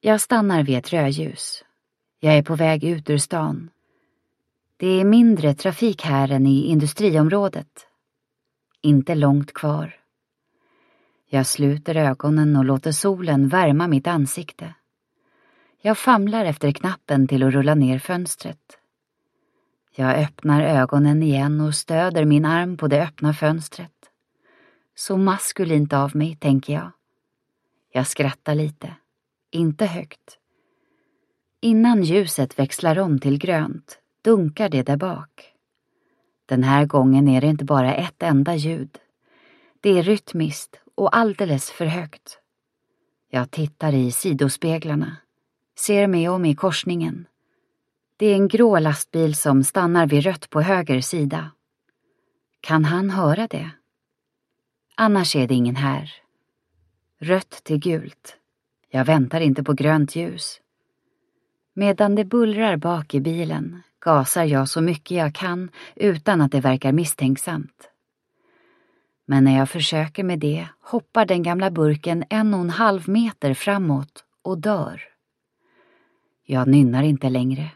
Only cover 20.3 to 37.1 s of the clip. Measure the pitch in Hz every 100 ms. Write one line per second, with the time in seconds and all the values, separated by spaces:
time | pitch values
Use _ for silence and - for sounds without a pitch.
20.3 | - 151 147 151 147 131 143 147 151 156
21.3 | 139 143 151 151 147 - 160 180 170 151
22.3 | 147 151 165 175 175 156 143 160 - 151
23.3 | 151 151 160 156 - 170 _ _ _ _
24.3 | _ _ _ _ _ _ - - 190 190
25.3 | 190 - - 175 156 147 143 139 151 156
26.3 | 156 151 135 131 147 175 _ _ _ _
27.3 | _ _ _ _ _ _ 127 131 - 139
28.3 | - - 151 151 151 - 160 _ _ _
29.3 | _ _ 165 165 151 208 170 160 - _
30.3 | _ _ _ _ _ _ _ _ _ _
31.3 | _ _ _ 226 220 233 226 170 185 185
32.3 | - 135 - 135 - 175 160 190 139 139
33.3 | 143 175 165 147 151 _ - _ _ 220
34.3 | 220 160 151 208 147 127 143 185 156 151
35.3 | _ _ _ _ _ _ _ _ _ _
36.3 | _ _ 131 131 139 147 147 131